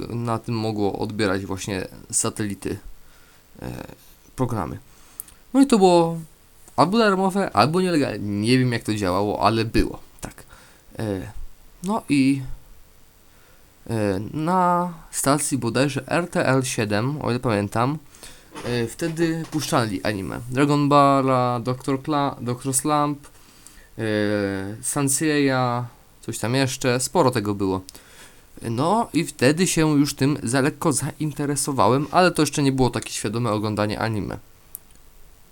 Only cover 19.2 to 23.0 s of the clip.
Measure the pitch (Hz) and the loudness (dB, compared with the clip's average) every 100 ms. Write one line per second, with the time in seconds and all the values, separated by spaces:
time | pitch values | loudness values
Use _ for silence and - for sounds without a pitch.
19.2 | 165 165 156 151 - 147 110 95 107 101 | -2 -2 -4 -4 0 0 0 -2 -4 -4
20.2 | 80 55 123 127 147 147 143 143 139 139 | -6 -8 -4 2 4 4 6 6 6 4
21.2 | 131 127 123 123 120 127 - 135 143 143 | 4 2 2 0 -2 -4 -2 -4 -2 0
22.2 | 139 - 117 123 135 127 151 151 | -2 -4 -6 -4 -2 -2 2 2